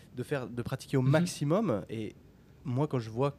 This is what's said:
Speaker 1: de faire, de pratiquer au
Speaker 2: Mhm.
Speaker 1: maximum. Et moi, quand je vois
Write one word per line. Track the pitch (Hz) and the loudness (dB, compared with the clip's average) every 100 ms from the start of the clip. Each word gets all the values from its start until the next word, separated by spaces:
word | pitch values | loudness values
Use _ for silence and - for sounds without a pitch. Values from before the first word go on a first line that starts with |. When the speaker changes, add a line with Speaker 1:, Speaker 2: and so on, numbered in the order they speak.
| - 127 | -14 -10
Speaker 1:
de | |
faire, | 123 143 117 | -4 -4 -4
de | 120 | -6
pratiquer | 113 135 - 139 | -6 -6 0 2
au | |
Speaker 2:
Mhm. | 131 | 4
Speaker 1:
maximum. | 156 175 - 147 175 220 104 85 | 4 4 0 2 2 2 0 -2
Et | 110 107 - - - - - | -6 -8 -10 -20 -20 -20 -12
moi, | - 123 147 | -4 0 0
quand | 131 | 0
je | 113 | -2
vois | 110 139 | 0 0